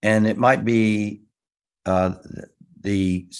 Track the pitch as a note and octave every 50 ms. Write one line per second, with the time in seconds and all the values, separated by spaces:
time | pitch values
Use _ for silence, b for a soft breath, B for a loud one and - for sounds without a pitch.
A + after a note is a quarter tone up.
0 | - G#2+ A2 G#2+ G#2+ A2 - - A#2+ B2+ C3 - A2 A#2 A#2 A2+ A2 G#2+ G#2+ G#2+
1 | G#2 G#2 G#2 - _ _ _ _ _ _ _ _ _ _ _ _ - F#2+ F#2 F#2
2 | F#2 F#2 F#2+ - - - - - - - _ _ - _ - - - G2+ G2+ G2
3 | F#2+ F#2 F#2 F2+ F2 - -